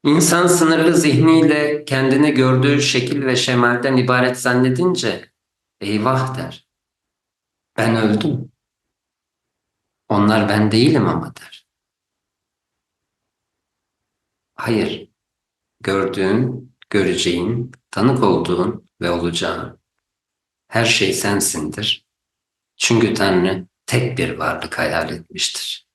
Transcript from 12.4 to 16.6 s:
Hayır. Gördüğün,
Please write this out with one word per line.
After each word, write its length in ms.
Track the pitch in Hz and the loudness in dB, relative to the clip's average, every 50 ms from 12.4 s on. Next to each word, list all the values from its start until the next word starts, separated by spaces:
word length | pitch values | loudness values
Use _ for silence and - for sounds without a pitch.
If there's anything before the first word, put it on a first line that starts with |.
| _ _ _ _ _ _ _ _ _ _ _ _ _ _ _ _ _ _ _ _ _ _ _ _ _ _ _ _ _ _ _ _ _ _ _ _ _ _ _ _ _ _ _ | _ _ _ _ _ _ _ _ _ _ _ _ _ _ _ _ _ _ _ _ _ _ _ _ _ _ _ _ _ _ _ _ _ _ _ _ _ _ _ _ _ _ _
Hayır. 560 | - - 120 117 107 85 - - - - _ _ _ _ _ _ _ _ _ _ _ _ _ _ _ | -10 -4 -2 -2 0 -2 -2 -6 -10 -14 _ _ _ _ _ _ _ _ _ _ _ _ _ _ _
Gördüğün, 920 | - 95 98 98 95 92 92 98 95 95 104 117 131 127 - - | -6 -4 -2 -2 -2 -2 -4 -2 -2 0 0 0 0 -2 -4 -10